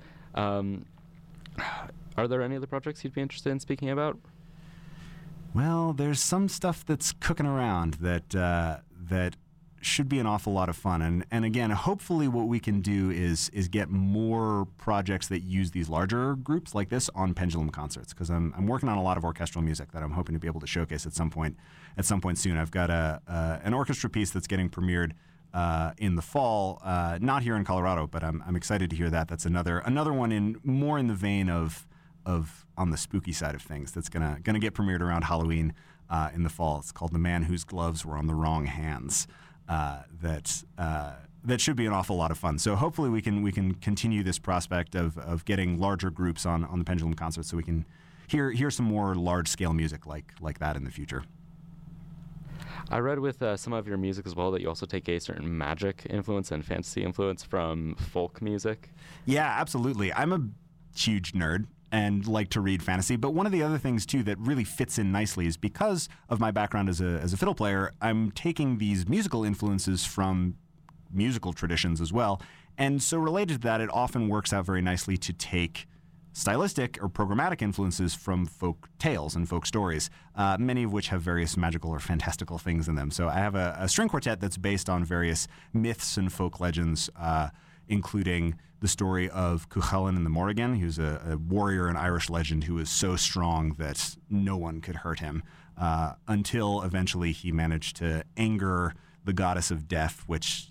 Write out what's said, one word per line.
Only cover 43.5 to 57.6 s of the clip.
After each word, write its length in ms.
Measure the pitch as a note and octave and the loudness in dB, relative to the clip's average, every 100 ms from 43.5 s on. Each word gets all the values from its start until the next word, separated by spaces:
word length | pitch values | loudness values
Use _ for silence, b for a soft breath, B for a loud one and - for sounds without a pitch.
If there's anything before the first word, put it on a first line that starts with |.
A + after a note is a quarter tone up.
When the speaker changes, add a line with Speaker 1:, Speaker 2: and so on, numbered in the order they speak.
Speaker 2:
can 220 | F#2+ F#2+ | 2 0
continue 500 | F#2 - G2+ A2+ G#2+ | 0 0 0 2 2
this 160 | F#2 F2+ | 2 0
prospect 560 | - F2+ E2+ F2+ E2+ | 0 0 0 -2 0
of, 220 | F#2 E2+ D#2+ | 0 0 0
of 300 | C#2 E2+ E2 | -4 -4 0
getting 320 | G2 F#2 E2+ | 2 2 2
larger 320 | G2 F#2+ F#2 | 0 0 -2
groups 340 | E2 F2+ E2 | 0 0 0
on, 220 | F2+ E2 E2 | 0 0 0
on 120 | F2+ | -2
the 60 | |
Pendulum 300 | E2+ F2 D#2+ | 0 0 0
concert, 320 | D#2+ E2 D#2+ D#2+ | 0 -2 -4 -4
so 100 | E2+ | -4
we 60 | |
can 240 | E2 E2 D#2+ B B B B | -2 -2 -2 B B B B
hear, 240 | D3+ C#3 | 0 2
hear 200 | A#2+ C#3+ | 2 0
some 140 | - | 2
more 300 | A#2 G#2+ G2+ | 2 2 2
large 340 | F2+ F2 F2+ E2 | 2 2 2 0
scale 240 | - F2+ | 0 0
music 320 | E2 D#2+ D#2 | 2 0 -4
like, 300 | - D2+ - - | -8 -10 -12 -10
like 200 | E2 C#2+ | -8 -4
that 180 | D2+ D2 | -2 -2
in 80 | |
the 60 | C#2 | -6
future. 340 | C2+ C#2+ C2 - - - - - - - - - - - - B B B B B | -8 -8 -8 -8 -14 -20 -20 -20 -18 -16 -16 -16 -16 -14 -14 B B B B B
Speaker 1:
I 80 | A#2 | 0
read 220 | B2 C#3+ | 0 0
with, 220 | C#3 B2+ | -2 0
uh, 140 | A#2+ G2+ | -2 -2
some 160 | - | -2
of 160 | A#2 G#2 | -4 -2
your 80 | G2+ | 0
music 300 | F#2+ F#2+ F#2+ | 0 -2 -4
as 100 | F2 | 0
well 140 | F2+ | 0
that 100 | F#2 | 2
you 80 | E2+ | -2
also 160 | E2 | -4
take 240 | F#2 F#2+ F2 | -4 -4 -2
a 100 | F2 | -2
certain 380 | - - D#2+ E2 | -2 -6 -4 -2
magic 500 | C#2+ D#2+ G2 F#2+ - | -2 0 -2 -2 -4
influence 400 | G#2 G2 G2+ F#2+ | -4 -2 -2 -2
and 120 | D#2 | -4
fantasy 400 | D2+ F3+ - - | -2 -4 -2 -2
influence 400 | F#2 F2 G2 F2+ | -2 0 0 0
from 520 | - F#2+ | -4 -2